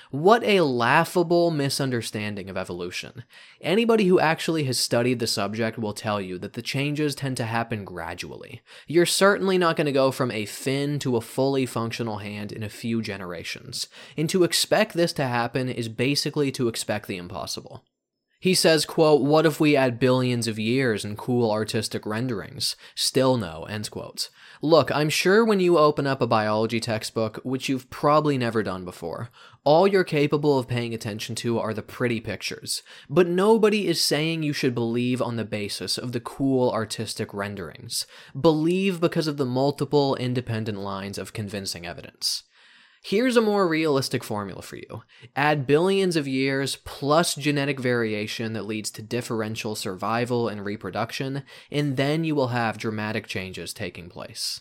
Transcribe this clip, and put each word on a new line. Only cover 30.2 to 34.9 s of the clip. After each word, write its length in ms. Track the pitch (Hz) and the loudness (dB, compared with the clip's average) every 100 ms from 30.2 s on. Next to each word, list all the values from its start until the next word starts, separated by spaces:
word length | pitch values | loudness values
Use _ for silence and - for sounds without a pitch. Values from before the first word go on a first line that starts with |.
| 147 147 147 135 | 2 2 4 2
of 80 | 123 | 2
paying 260 | 120 117 | -2 -4
attention 440 | 113 117 104 - 113 | -6 -6 -8 -6 -4
to 240 | 120 113 | -2 0
are 120 | 104 | -2
the 100 | 110 | -4
pretty 380 | - - 120 113 | -8 -4 -2 -2
pictures. 640 | 110 92 - - 123 - - - - | -4 -8 -8 -8 -8 -8 -10 -20 -2
But 200 | 147 175 | 2 4
nobody 580 | 180 208 226 214 214 170 | 4 4 6 4 2 0
is 160 | 160 | 0
saying 400 | - 147 160 165 | 0 0 0 -2
you 100 | 147 | -2
should 220 | 143 139 | 0 0
believe 480 | 120 117 | 0 0